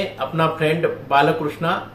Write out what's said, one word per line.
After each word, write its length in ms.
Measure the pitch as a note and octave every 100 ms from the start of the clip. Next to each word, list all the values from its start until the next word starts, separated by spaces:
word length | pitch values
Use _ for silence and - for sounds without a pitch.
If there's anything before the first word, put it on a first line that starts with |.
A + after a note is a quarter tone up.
| F#3+ -
अपना 260 | C3+ D#3+ D#3+
friend 380 | - D#3 E3 D#3+ - -
बालकृष्णा 680 | C#3 D3+ D#3+ D3 - E3 F#3 -